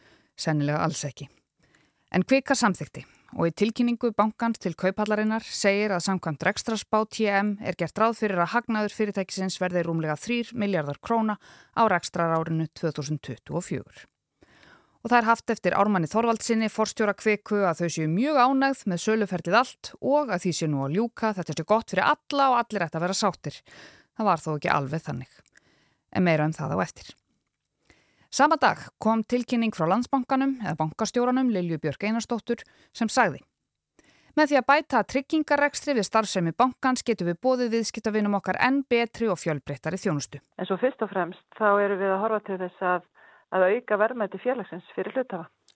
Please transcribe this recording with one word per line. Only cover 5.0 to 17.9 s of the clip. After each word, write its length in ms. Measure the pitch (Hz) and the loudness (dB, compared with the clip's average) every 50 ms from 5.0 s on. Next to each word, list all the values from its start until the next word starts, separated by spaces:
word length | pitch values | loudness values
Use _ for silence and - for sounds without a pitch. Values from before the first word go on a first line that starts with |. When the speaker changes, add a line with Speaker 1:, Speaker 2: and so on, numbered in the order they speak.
| 214 208 214 208 214 214 220 226 - | 0 0 0 0 0 0 -2 -2 -4
Speaker 1:
segir 460 | - - - - 202 196 202 208 214 196 | -6 -6 0 2 2 2 2 2 0 0
að 120 | 175 - - | -2 0 0
samkvæmt 340 | 190 185 - 170 151 - - 180 | -2 -2 -2 -4 -4 0 0 0
rekstrarspá 560 | 202 - - - 226 208 - - - 214 214 | 0 0 -2 -4 -4 -4 -2 0 0 0 0
T 220 | 214 - - 220 208 | 0 -2 -2 0 2
M 240 | 202 196 202 208 208 202 - | 2 2 2 0 -2 -4 -4
er 140 | - 180 - | -6 -4 -4
gert 220 | 175 160 - - | -4 -4 0 2
ráð 160 | 214 226 233 - 226 | 2 2 2 0 -2
fyrir 180 | 208 196 175 170 | 0 2 2 0
að 120 | 165 - | 2 0
hagnaður 400 | 240 240 - 233 214 214 208 - | -2 -2 0 -2 -2 -2 -2 -2
fyrirtækisins 640 | - 220 208 196 196 190 - - - 190 190 - - 185 | -2 -2 -2 -2 -4 -4 -4 -4 -4 -4 -4 -2 -2 -2
verði 220 | 180 180 180 170 | -2 0 0 0
rúmlega 300 | 170 165 165 160 156 151 147 | 0 -2 -2 -2 -2 -2 -4
þrír 320 | - - 240 240 233 - - - | -4 -2 -2 -2 -2 -4 -4 -4
milljarðar 400 | 208 202 196 170 147 143 143 - | -2 -2 0 -2 -2 -4 -6 -8
króna 380 | - - 233 226 220 214 208 - - - - - - _ _ | -4 -2 0 0 2 0 -2 -4 -8 -16 -20 -20 -20 _ _
á 100 | - 226 220 190 | 0 2 2 2
rekstrarárinu 720 | 175 - - - - 170 165 165 160 160 165 165 160 160 151 - | 0 -2 -4 -4 -2 0 0 2 0 0 0 -2 -2 -2 -4 -6
tvö 160 | - - 165 147 | -6 -6 -4 -4
þúsund 260 | - 143 135 151 143 - | -4 -4 -4 -6 -6 -6
tuttugu 380 | - 127 - _ - - 165 | -10 -12 -12 _ -8 -8 -6
og 60 | 180 - | -6 -6
fjögur. 320 | 190 - - - - - - - _ _ _ _ _ _ _ _ _ _ - - - _ _ _ _ _ | -6 -8 -8 -12 -18 -20 -20 -20 _ _ _ _ _ _ _ _ _ _ -20 -20 -20 _ _ _ _ _
Og 80 | - 226 | -4 2
það 80 | 240 240 | 2 4
er 80 | 226 220 | 4 4
haft 240 | 233 226 - - 226 | 2 2 0 -2 -4
eftir 220 | - - 180 - - | 0 0 0 2 4
Ármanni 320 | - 214 208 185 165 151 | 2 2 2 2 0 0
Þorvaldssyni, 560 | - 214 233 233 226 214 - - 233 220 220 214 | 0 0 2 2 0 0 0 0 0 0 0 0
forstjóra 460 | - - 220 208 - - 226 202 196 | 0 0 -2 -2 0 0 0 0 0
Kviku, 460 | - - 220 214 202 - - 214 208 202 | 0 0 0 0 0 -2 -2 0 2 2
að 140 | 180 165 - 175 | 2 2 0 -2
þau 100 | 170 | -2